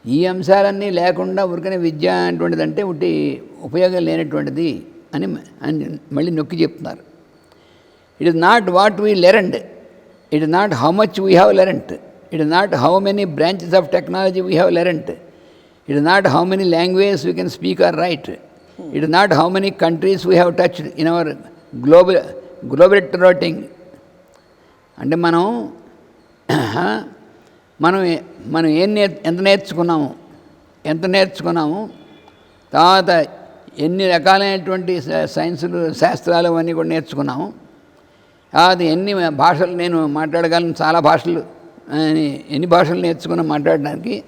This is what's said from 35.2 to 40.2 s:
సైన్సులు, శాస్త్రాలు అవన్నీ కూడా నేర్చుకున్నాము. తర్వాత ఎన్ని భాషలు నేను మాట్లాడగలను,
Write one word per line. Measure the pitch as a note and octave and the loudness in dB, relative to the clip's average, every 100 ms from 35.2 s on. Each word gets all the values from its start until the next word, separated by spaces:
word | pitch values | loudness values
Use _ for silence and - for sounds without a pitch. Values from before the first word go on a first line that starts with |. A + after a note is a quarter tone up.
| D#3 | -4
సైన్సులు, | - D#3+ E3+ F3 F3 E3 | -4 -6 -4 -6 -4 -4
శాస్త్రాలు | D#3 D3 C#3 - E3+ F3 | 0 0 0 0 0 2
అవన్నీ | E3 E3 | 0 -2
కూడా | E3 E3 | -4 -2
నేర్చుకున్నాము. | D#3+ - C#3+ C#3+ C3 F#3+ A3+ - _ _ _ _ _ _ _ _ | -4 -6 -6 -6 -6 -10 -12 -20 _ _ _ _ _ _ _ _
తర్వాత | - F3 F#3 | 4 4 4
ఎన్ని | E3+ D#3+ G3 G3 E3+ | 0 0 -2 -2 -2
భాషలు | D3 D#3 D#3+ F3+ F3 | 2 2 2 0 -2
నేను | F3 E3 D#3 | -2 0 -2
మాట్లాడగలను, | D3 | -2